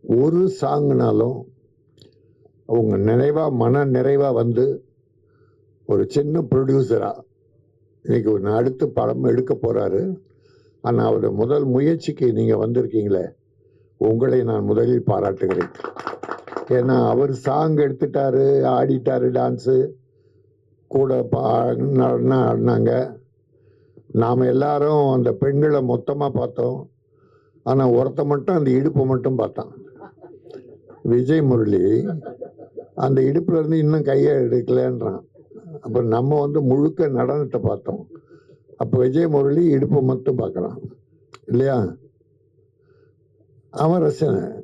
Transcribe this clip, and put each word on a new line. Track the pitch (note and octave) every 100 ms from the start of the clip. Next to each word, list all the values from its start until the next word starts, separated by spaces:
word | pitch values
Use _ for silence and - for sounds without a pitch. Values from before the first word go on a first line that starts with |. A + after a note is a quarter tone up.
ஒரு | - A2+ D3 E3+ F#3
சாங்குனாலும் | - C#3 D3 C#3+ B2+ A#2 G#2+ A#2+ C3 - _ _ _ _ _ - _ _ _ _ _ -
அவங்க | A#2 A2 G2
நிறைவா, | G#2 A#2+ C#3 D3+ D#3
மன | B2+ A#2 C3+ C#3
நிறைவா | B2+ B2+ C#3 C#3+
வந்து, | A#2+ A#2+ A#2 C3+ C3 _ _ _ _ _ _ _ _ _ _ -
ஒரு | G2+ -
சின்ன | C#3+ D3 D#3+
ப்ரொடியூசரா, | - C3 C3+ C3+ B2 A2+ G2+ - - _ _ _ _ _ _ _ -
இன்னைக்கு | A#2+ G#2
ஒரு | G#2 G2
அடுத்த | A2 B2 C3 -
படம் | A2+ A#2 A#2+ C3
எடுக்க | A#2 B2+
போறாரு, | - A#2 A2 G2+ F#2+ F#3+ F#3+ _ _ _ _ _ _
ஆனா | A#2+ A#2
அவருடைய | A2+ G#2+ G#2+ G2
முதல் | A#2+ D3 C#3
முயற்சிக்கு | B2+ C#3+ E3 - C#3 B2+
நீங்க | A2 A2+ G#2+
வந்திருக்கீங்களே, | A2 A#2+ A#2+ A2 G#2 F#2+ E2 - _ _ _ _ _ _
உங்களை | G#2 A2+ B2+ B2+
நான் | A#2 G#2+ G2+
முதலில் | G#2+ A#2+ B2 -
பாராட்டுகிறேன். | G2 G2+ F#2+ F#2+ F2+ F2 - - - - - - - - - -
ஏன்னா | B2 B2+ B2+ A#2
அவர் | A#2 C#3 B2+
சாங் | - C#3+ D#3 D#3
எடுத்துட்டாரு, | C#3+ C3+ C#3+ C3+ C#3 C3 C3+ C#3 C3
ஆடிட்டாரு, | B2+ C3 C3 B2 B2+ B2
டான்ஸு | B2+ B2 B2 C3 C3 C3+ - _ _ _ _ _ _ _ _ _
கூட | C3 C3+ B2+ -
பா-, | C3 B2+ A#2 A#2+ A#2+ C3+
நடனா | C3+ B2 B2 B2 C3
ஆடினாங்க. | A#2+ A2+ A#2 A#2 A2+ B2 B2+ - _ _ _ _ _ _ _ - _
நாம | - A#2 B2 B2+
எல்லாரும் | B2+ C#3+ D3 D3 D3+ C#3
அந்த | C3 B2 A2
பெண்களை | C#3 C#3 D3+ C#3+
மொத்தமா | B2+ B2 C3 C#3+ C#3+
பார்த்தோம், | B2+ B2 - A#2+ C3+ C#3 _ _ _ _ _ _ _ -
ஆனா | C3+ C3
ஒருத்த | A#2+ C3 C3 C#3+
மட்டும் | C#3+ C3+ F3+
அந்த | C#3
இடுப்பு | B2+ D3+ C#3 C3
மட்டும் | B2+ C3+ B2+
பார்த்தான், | G#2+ - - - - - - _ - - - - - - - - A2
விஜய் | A#2+ B2+ D#3+ C#3+
முரளி. | A#2+ G#2+ G2 F#2 A2+ G3+ D#3+ - - - - - - - -
அந்த | C3+ C3+
இடுப்புல | C3 D#3 F3+ E3
இருந்து | D3+ D#3+
இன்னும் | D3+ D#3 C#3+
கையை | C#3 C#3+ C#3
எடுக்கலன்றான். | B2 B2 - B2+ B2+ B2 A2 F#2+ - _ _ - - -
அப்ப | A#2+ A#2 A#2
நம்ம | A#2 C3 D3
வந்து | C#3+ D3+
முழுக்க | C3+ C3+ D3+ D#3 D#3
நடனத்தை | B2+ B2 D3 C#3 -
பார்த்தோம். | G#2+ G2+ - G2 - - _ - _ - _ -
அப்ப | A2+ B2+
விஜய் | B2+ C#3 E3
முரளி | C#3+ C#3 D3+ F3
இடுப்பை | C3+ - C#3+
மட்டும் | B2+ C3 - B2+
பார்க்கறான் | G#2 F2+ F2+ - - - _ _ _ - -
இல்லையா? | A#2+ C3+ B2+ G2+ - - _ _ _ _ _ _ _ _ _ _ _ _ _ _ _ _
அவன் | - D3+ F3+
ரசனை. | D3+ C#3 D3+ F#2+ - -